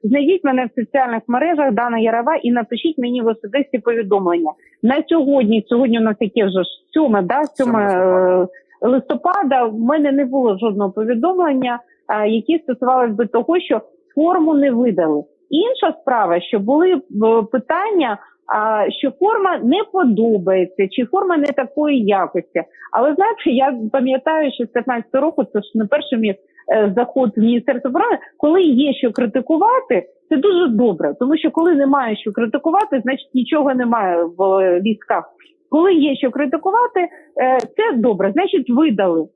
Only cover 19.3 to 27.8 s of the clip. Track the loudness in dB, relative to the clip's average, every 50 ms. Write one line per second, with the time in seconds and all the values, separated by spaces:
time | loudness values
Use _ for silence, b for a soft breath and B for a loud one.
19.3 | 0 0 0 0 -2 0 0 0 0 0 0 -2 -2 0 2 2 2 2 2 2
20.3 | 2 0 0 0 0 0 0 -2 -2 -4 -4 -2 -2 -4 -4 -2 -2 -2 0 0
21.3 | 0 0 0 -2 -2 -4 -6 -6 -4 -2 0 0 0 0 2 2 2 0 0 -2
22.3 | -2 -6 -6 _ _ -6 -6 -6 B B B B -2 0 2 2 2 2 0 0
23.3 | 0 -2 -2 0 2 2 2 0 0 -2 -8 -4 -2 0 0 0 -2 -2 -2 -2
24.3 | -2 0 -2 -2 -2 -4 -8 -4 _ -6 -4 -2 -4 -4 -6 _ -2 -2 0 0
25.3 | 0 -2 -4 -2 _ -6 -6 -4 -4 -4 -2 0 0 -2 -2 -2 -4 -2 -2 -2
26.3 | -4 -6 _ b b b b b 0 2 2 2 2 0 -2 -2 0 0 0 0
27.3 | 0 2 2 2 2 0 0 -2 -4 -2